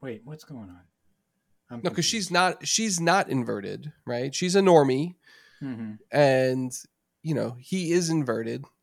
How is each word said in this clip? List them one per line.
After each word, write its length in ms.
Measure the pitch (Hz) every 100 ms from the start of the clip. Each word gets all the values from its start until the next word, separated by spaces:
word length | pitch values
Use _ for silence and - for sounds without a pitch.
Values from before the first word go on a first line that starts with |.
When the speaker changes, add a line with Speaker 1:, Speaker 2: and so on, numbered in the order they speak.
Speaker 1:
wait, 200 | 131 107 147
what's 180 | 156
going 260 | - 123 95
on? 120 | 87 90 _ _ _ _ _ _ _ _
I'm 80 | 120
Speaker 2:
No, 120 | 151
'cause 60 | -
Speaker 1:
confused. 140 | -
Speaker 2:
she's 220 | 226 175
not, 360 | 180 185 - 143
she's 320 | - 220 175
not 300 | 170 190 -
inverted, 640 | 131 117 107 98 98 147 - -
right? 300 | 120 139 -
She's 200 | 180 196
a 60 |
normie, 540 | 190 165 135 131 175 - _ - _ -
Speaker 1:
Mm-hmm. 300 | 139 117 110 110 -
Speaker 2:
and, 600 | 139 143 131 131 131 127 - - _ _ _
you 100 | 160 131
know, 200 | 113 123
he 320 | - 185 165
is 180 | 175 165
inverted. 560 | 160 123 113 113 127 - _